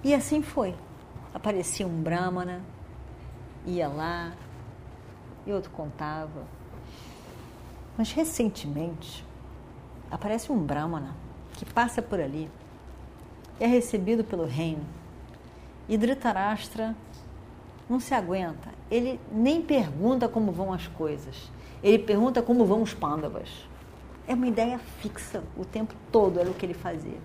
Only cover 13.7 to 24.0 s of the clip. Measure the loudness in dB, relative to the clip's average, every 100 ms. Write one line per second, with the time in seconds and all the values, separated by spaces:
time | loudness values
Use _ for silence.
13.7 | 6 6 0 4 2 2 0 0 0 0
14.7 | -2 -6 -10 -16 -16 -16 -16 -18 -18 -18
15.7 | -16 0 4 4 4 2 2 2 0 -4
16.7 | -4 -4 -4 -10 -16 -14 -14 -16 -16 -18
17.7 | -18 0 0 4 2 2 0 0 -4 -10
18.7 | -14 0 2 2 -2 -4 4 6 6 6
19.7 | 4 4 2 4 4 4 4 2 2 0
20.7 | -2 -4 -2 -2 -2 -6 -12 -14 -14 -14
21.7 | 2 8 8 8 6 6 4 6 8 8
22.7 | 8 4 0 0 0 -2 -4 -8 -12 -14
23.7 | -16 -16 -16